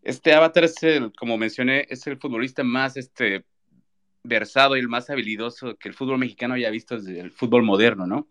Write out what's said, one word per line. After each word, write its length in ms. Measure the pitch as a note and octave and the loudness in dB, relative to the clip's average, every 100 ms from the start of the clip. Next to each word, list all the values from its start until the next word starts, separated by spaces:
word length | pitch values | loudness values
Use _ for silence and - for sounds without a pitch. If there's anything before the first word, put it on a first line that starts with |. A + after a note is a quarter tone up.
Este 300 | - B2 D#3+ | -8 0 4
Avatar 320 | D#3 D#3+ E3+ | 6 6 4
es 180 | E3 D#3+ | 2 2
el, 300 | D#3+ D3+ A2+ | 0 0 -2
como 260 | - A#2 A2+ | -8 -4 -2
mencioné, 480 | A2 A#2 B2+ C3+ C#3 | -4 -2 0 0 -2
es 180 | B2+ - | -10 -10
el 120 | C3+ | -10
futbolista 440 | C#3+ A#2 C3 C#3+ | -8 -6 -6 -4
más, 340 | B2+ B2+ C3+ C3+ | -4 -2 -4 -6
este, 480 | C3 - - G3 _ _ _ _ _ _ _ _ | -16 -4 -2 -2 _ _ _ _ _ _ _ _
versado 540 | A#2+ A2+ G#2 C3+ C#3 C3+ | -4 -4 0 2 4 2
y 40 | |
el 80 | B2 | -2
más 220 | A#2+ B2 | -6 -4
habilidoso 680 | C#3 G#2+ G#2+ A#2 - B2+ A2 | -6 -6 -6 -8 -10 -14 -12
que 120 | G2+ | -16
el 60 | |
fútbol 240 | - C3 B2+ | -10 -4 -2
mexicano 360 | B2+ - B2 | -4 -6 -6
haya 160 | B2+ A2+ | -4 -4
visto 260 | A2+ _ A#2 | -6 _ -12
desde 220 | F#2+ F2 | -10 -12
el 140 | F2+ | -14
fútbol 300 | - B2 A#2+ | -8 2 4
moderno, 440 | A2+ G2 A#2 G#2 F2+ | 4 4 4 2 -4
¿no? 220 | B2 D3+ | -6 -8